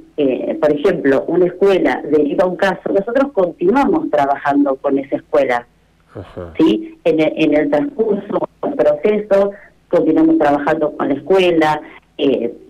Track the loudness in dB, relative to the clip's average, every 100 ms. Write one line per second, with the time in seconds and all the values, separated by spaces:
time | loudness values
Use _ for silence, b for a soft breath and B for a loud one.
0 | -12 -2 -2 -2 -4 -2 0 0 0 0
1 | 0 0 0 0 0 2 2 2 0 -2
2 | 0 0 0 0 -2 0 -2 -2 -2 -2
3 | -2 -2 -2 0 -2 0 0 2 2 0
4 | 0 0 0 -2 0 2 2 0 -2 -2
5 | -2 -8 0 0 2 -2 -6 _ _ _
6 | _ -18 -16 -14 -8 2 2 2 -4 -4
7 | -2 0 0 0 0 2 2 0 -2 -2
8 | -2 -2 -4 -6 -6 _ -6 0 0 2
9 | 0 -2 0 0 0 B B _ _ 0
10 | 2 4 4 4 2 0 0 -2 -2 -4
11 | -4 -4 0 2 2 2 0 -2 B B
12 | _ -4 -2 0 -4 -10 -20